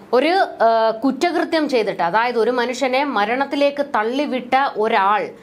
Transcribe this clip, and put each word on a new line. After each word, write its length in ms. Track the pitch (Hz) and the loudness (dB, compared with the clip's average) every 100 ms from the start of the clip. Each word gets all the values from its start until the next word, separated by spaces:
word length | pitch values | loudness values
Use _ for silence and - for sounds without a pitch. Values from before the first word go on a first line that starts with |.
| - | -2
ഒരു, 200 | 240 294 381 339 - | 0 2 2 0 0
ആ, 280 | 226 226 220 | 2 2 2
കുറ്റകൃത്യം 800 | 226 269 262 349 330 311 320 294 | 0 -2 0 -2 -2 -2 -2 0
ചെയ്തിട്ട്, 340 | 254 196 170 | 0 0 -2
അതായത് 340 | 170 208 240 233 | 0 0 0 0
ഒരു 140 | 220 | 0
മനുഷ്യനെ 520 | 254 240 247 262 254 | 0 -2 -2 -2 0
മരണത്തിലേക്ക് 840 | 285 226 208 254 269 285 285 285 285 226 | 0 0 0 0 -2 0 0 0 -2 -2
തള്ളിവിട്ട 580 | 220 269 285 247 247 262 277 - | -2 -2 -2 -4 0 0 0 0
ഒരാൾ 520 | 220 220 190 208 143 - | 0 2 4 2 -2 -10